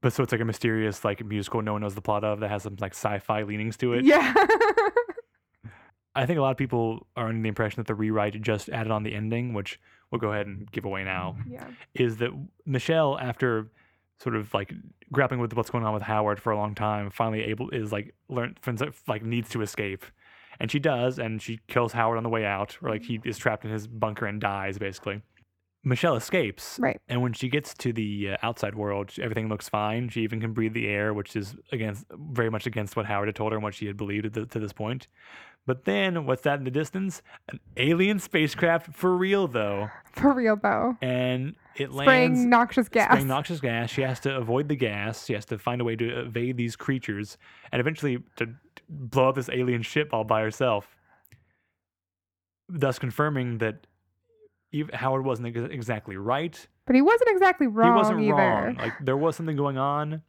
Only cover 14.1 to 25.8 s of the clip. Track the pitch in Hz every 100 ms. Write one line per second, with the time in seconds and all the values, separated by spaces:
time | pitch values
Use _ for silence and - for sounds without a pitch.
14.1 | _ - 113 104 - 98 - - _ _
15.1 | 139 131 127 117 113 113 123 113 107 98
16.1 | 107 107 104 - 107 104 104 107 107 101
17.1 | - 113 110 110 110 120 131 107 104 107
18.1 | - _ 127 120 - - 117 143 - -
19.1 | 107 113 117 117 117 107 - 104 95 -
20.1 | _ _ - - - 120 147 143 127 123
21.1 | 127 117 110 - 113 _ - 117 117 113
22.1 | 117 117 113 107 98 104 - 151 107 117
23.1 | 113 123 107 - 107 110 110 107 117 110
24.1 | 104 110 104 104 98 98 98 98 95 -
25.1 | 101 - _ _ _ _ _